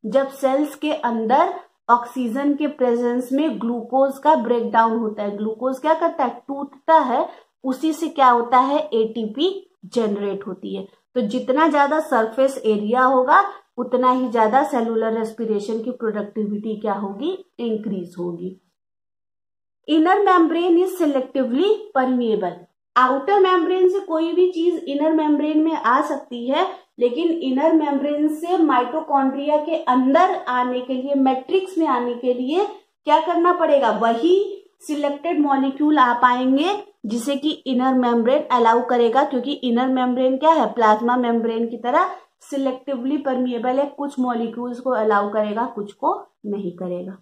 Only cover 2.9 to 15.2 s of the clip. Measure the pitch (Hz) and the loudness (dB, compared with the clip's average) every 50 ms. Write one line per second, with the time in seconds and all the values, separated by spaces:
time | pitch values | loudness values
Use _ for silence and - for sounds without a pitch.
2.9 | 233 240 247 240 240 247 247 - 262 277 311 320 233 185 233 233 240 240 220 - | 2 0 0 0 -2 -2 -2 -2 -2 0 0 -2 -2 -4 -4 -4 -4 -6 -6 -2
3.9 | 247 269 269 277 269 - - 294 311 262 220 240 247 233 214 208 - 226 226 226 | 2 2 2 2 0 0 2 2 2 2 2 0 -2 -2 -2 2 2 4 4 4
4.9 | 226 233 226 214 208 214 208 202 202 208 214 220 220 220 247 262 262 262 - 302 | 2 -2 -4 -4 -4 -4 -6 -6 -6 -6 -6 -6 -6 -4 -4 -4 -4 -2 0 0
5.9 | 320 320 339 330 330 - 269 240 240 - _ - 277 277 277 277 - - _ - | 0 2 0 -2 -2 -2 -4 -4 -4 -8 _ -12 -10 -10 -10 -12 -14 -10 _ 4
6.9 | 320 320 285 247 233 269 - - - - _ _ _ _ - 262 254 - - 320 | 4 4 4 2 -2 -2 -4 -4 -8 -20 _ _ _ _ -6 -6 -4 -2 -2 -4
7.9 | 302 - 339 302 - 277 262 254 240 240 233 240 262 247 254 269 285 302 302 - | -2 -2 -6 -6 0 2 4 4 4 4 2 2 2 2 2 2 0 -2 -2 -2
8.9 | - 226 220 214 220 240 220 208 214 269 311 381 381 392 - _ _ _ - 185 | -2 -2 -2 -2 -2 -6 -6 -6 -4 -2 -2 -2 -2 -6 -14 _ _ _ -20 -6
9.9 | - 240 226 208 202 202 208 202 190 190 - - 180 - - 196 190 190 190 - | -2 -2 0 0 -2 -2 -4 -6 -6 -6 -8 -12 -12 -12 -10 -10 -10 -10 -10 -12
10.9 | _ _ _ _ _ 247 220 208 233 254 - - 254 294 320 330 294 294 277 277 | _ _ _ _ _ -4 -2 -2 -2 -4 -2 0 2 2 2 4 4 2 2 2
11.9 | 302 311 311 - 269 233 220 220 - - 262 269 269 - - 220 214 208 208 208 | 0 -2 -2 0 0 0 0 -2 0 0 0 0 0 -2 0 0 0 0 0 0
12.9 | 233 254 262 254 269 254 254 262 311 381 403 403 - - _ _ _ - 240 - | 0 2 2 4 4 2 4 4 4 4 4 2 -6 -14 _ _ _ -8 -4 -2
13.9 | - 240 254 254 254 262 254 233 214 233 220 214 220 269 285 294 294 240 226 226 | 0 2 2 2 2 2 0 0 2 2 2 4 4 2 2 2 0 -2 -2 0
14.9 | 226 220 226 226 220 226 | 0 -2 0 0 -2 -2